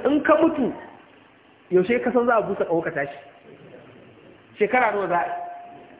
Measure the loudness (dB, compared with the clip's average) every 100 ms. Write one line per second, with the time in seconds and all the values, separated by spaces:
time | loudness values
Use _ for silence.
0 | 0 0 4 4 4 2 -2 -4 -14 -20
1 | -20 -20 _ _ _ _ _ 0 2 0
2 | 0 2 2 2 0 -2 -2 -2 -2 -4
3 | -6 -8 -20 -20 -20 -20 -20 -20 -20 -20
4 | -20 -20 -20 -20 -20 -2 0 2 2 0
5 | -2 -2 -2 -6 -10 -14 -18 -20 -20 -2